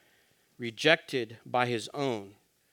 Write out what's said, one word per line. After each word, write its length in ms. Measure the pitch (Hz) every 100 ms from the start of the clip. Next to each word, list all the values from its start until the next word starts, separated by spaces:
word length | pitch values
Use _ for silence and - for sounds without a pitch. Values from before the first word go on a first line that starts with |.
| _ _ _ _ _ -
rejected 800 | 120 110 156 170 - 135 110 113 127
by 200 | 123 123
his 220 | 117 104
own. 420 | 143 139 110 98 107 _ _ _